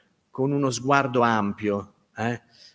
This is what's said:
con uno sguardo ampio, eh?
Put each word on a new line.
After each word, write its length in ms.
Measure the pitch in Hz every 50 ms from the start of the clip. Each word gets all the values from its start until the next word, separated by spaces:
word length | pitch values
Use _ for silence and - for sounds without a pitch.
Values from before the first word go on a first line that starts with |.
| _ _ _ _ _ _
con 200 | - 131 131 143
uno 200 | 143 143 143 131
sguardo 520 | 120 113 123 135 143 139 135 131 123 127
ampio, 720 | 120 117 113 107 104 101 101 - 104 104 101 101 98 - _ _ _ _ -
eh? 260 | - 110 117 120 110 _ _ _ - - -